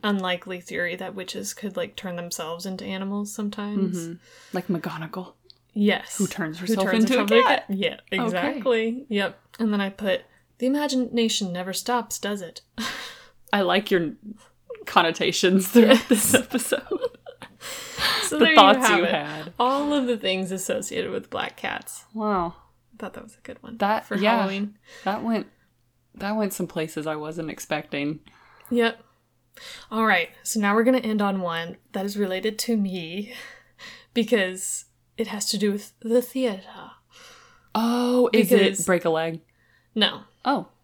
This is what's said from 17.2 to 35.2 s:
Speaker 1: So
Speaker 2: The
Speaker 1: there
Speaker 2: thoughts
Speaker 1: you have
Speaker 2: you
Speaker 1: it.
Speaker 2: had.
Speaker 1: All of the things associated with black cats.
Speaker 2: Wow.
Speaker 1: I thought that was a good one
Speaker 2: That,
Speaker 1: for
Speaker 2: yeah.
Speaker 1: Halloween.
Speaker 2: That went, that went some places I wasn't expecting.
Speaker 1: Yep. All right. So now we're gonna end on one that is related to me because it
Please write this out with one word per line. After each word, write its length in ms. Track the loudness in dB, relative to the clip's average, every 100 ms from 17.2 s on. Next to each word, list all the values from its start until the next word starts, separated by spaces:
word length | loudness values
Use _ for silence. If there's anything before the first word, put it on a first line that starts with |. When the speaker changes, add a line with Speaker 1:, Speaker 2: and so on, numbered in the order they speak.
| -20 -20 -20 _ -14 -12 -12 -4 -2 -2
Speaker 1:
So 160 | -2 4
Speaker 2:
The 60 | 8
Speaker 1:
there 100 | 10
Speaker 2:
thoughts 220 | 10 8
Speaker 1:
you 60 | 4 4
have 20 |
Speaker 2:
you 40 | 2
Speaker 1:
it. 60 |
Speaker 2:
had. 400 | -2 -6 -10 -12 0
Speaker 1:
All 320 | 2 2 0
of 140 | 0 0
the 100 | -2
things 340 | -2 -2 -4
associated 600 | -6 -4 -4 -4 -6 -4
with 180 | -6 -8
black 280 | -6 -6 -6
cats. 480 | -8 -8 -10 -18 -14
Speaker 2:
Wow. 420 | -6 -2 0 -2 -8 _ _ _
Speaker 1:
I 40 | -16
thought 160 | -14
that 100 | -14
was 120 | -20 -20
a 60 |
good 200 | -18 -18
one 160 | -16 -2
Speaker 2:
That, 280 | 0 0 -2
Speaker 1:
for 100 | 0
Speaker 2:
yeah. 220 | 2 2
Speaker 1:
Halloween. 400 | 0 -2 -6 -8 _ -8
Speaker 2:
That 180 | -4 -4
went, 240 | -2 -2 -4 _ _ _ _ _ _ -10
that 200 | -4 -2
went 180 | -2
some 120 | -2 -6
places 380 | -4 -6 -6 -6
I 100 | -6
wasn't 320 | -8 -8 -8
expecting. 720 | -10 -6 -6 -4 -6 -4 -6 -14 _ _ -20 -4
Speaker 1:
Yep. 340 | 0 0 -2 _ _ _ _ _ -20 -20 -20 -8
All 140 | 0 4
right. 240 | 4 0 -8
So 160 | -6 0
now 120 | 2 4
we're 80 | 4
gonna 140 | 2
end 220 | 2 0
on 200 | 0 0
one 360 | -2 -4 -6 -12 _
that 140 | -6 -6
is 100 | -2
related 400 | -2 -2 -4 -4
to 180 | -2 0
me 560 | 0 -2 -6 -8 -8 -12 -18 -20 _ _ -20 -20 _
because 720 | -2 2 2 2 -4 -8 -8 -12 _ _
it 100 | -8